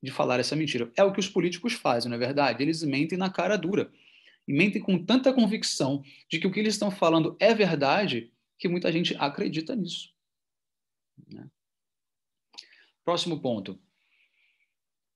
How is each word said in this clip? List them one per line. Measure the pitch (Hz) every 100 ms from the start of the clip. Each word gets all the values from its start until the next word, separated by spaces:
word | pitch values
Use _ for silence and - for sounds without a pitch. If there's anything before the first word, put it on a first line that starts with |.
de | 131
falar | 135 135 123
essa | 120
mentira. | 147 147 123 117
É | -
o | 196
que | 196
os | 190
políticos | 190 175 175 240
fazem, | - 143 120 120
não | 117
é |
verdade? | 123 143 139 117
Eles | 143 160
mentem | 156 135 - 185
na | 190
cara | - 180 208
dura. | 165 196 - _ _ _ _ _ -
E |
mentem | 139 202 202
com | - 180
tanta | 175 254 262
convicção | 262 208 214 - - 135 143 - - -
de | 165
que | 196
o |
que | 196
eles | 214
estão | 208 208
falando | 190 165 165 156 -
é | 202
verdade, | 214 185 156 139 175 185 120 117 _ _ -
que | 180
muita | 175 175
gente | 165 175 -
acredita | 143 143 208 156 160
nisso, | 254 170 - - _ _ _ _ _ _ _ _ _ _ - -
né? | - 135 _ _ _ _ _ _ _ _ _ _ - - _ _ _
Próximo | - 170 175 147
ponto. | 135 110 95 92 _ _ _ _ _ _ _ _ _ _ _ _ _